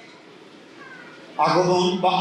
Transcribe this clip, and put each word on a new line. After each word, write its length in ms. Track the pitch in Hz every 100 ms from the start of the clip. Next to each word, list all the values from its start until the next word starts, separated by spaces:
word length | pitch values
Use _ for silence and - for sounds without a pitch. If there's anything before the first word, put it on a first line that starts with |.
| - - - - - - - - - - - - - -
আগমন 480 | 160 170 180 180 180 185
বা 140 | 185 185